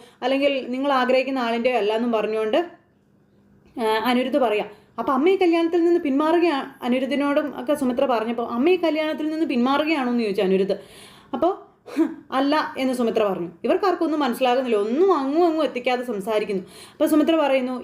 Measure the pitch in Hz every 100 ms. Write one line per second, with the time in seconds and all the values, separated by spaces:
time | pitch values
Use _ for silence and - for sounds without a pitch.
0 | - - 254 269 285 269 233 254 285 262
1 | 247 254 269 269 233 233 247 247 202 220
2 | 240 220 214 220 220 277 339 - _ _
3 | _ _ _ _ _ _ _ 269 220 220
4 | 233 247 262 285 240 208 - - _ -
5 | 262 262 330 392 359 330 330 349 339 339
6 | 302 277 311 339 339 277 - - 247 247
7 | 247 247 285 285 294 - 247 285 262 240
8 | 277 226 220 233 233 240 302 370 330 302
9 | 311 311 302 311 311 254 247 285 302 311
10 | 247 240 220 196 190 190 190 190 - -
11 | - - - 247 339 403 - _ - 285
12 | 294 - - 254 285 302 - - 262 247
13 | 226 214 208 175 175 - 233 359 392 349
14 | 320 302 269 220 254 247 254 208 214 269
15 | 392 311 269 311 349 320 269 254 247 247
16 | 247 208 190 214 208 190 - - - -
17 | 302 302 302 320 277 269 254 247